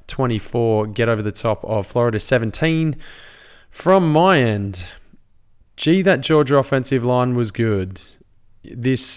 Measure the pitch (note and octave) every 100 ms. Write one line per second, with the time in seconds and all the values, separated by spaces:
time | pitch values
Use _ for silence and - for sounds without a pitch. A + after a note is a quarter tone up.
0 | - - B2 A2 - B2 A#2 G#2+ G#2+ G#2
1 | A#2 A2 G#2 - A#2 G#2 - G#2+ F#2+ B2
2 | A#2+ G#2+ - B2 A2+ - D#3+ D#3+ D#3+ D3
3 | - - - - - - _ - F#3 F#3+
4 | E3 D#3 F#3 E3 A#2 G#2 G2+ F2+ F2+ -
5 | - - _ _ _ _ _ - D3+ F#3
6 | F#3 D3 C3 D#3 C3+ C#3+ B2+ C3+ B2 C3
7 | B2 B2 B2 B2 A2 G#2+ A2+ G2+ F#2+ F#2+
8 | - - _ _ _ - - B2 B2+ B2
9 | -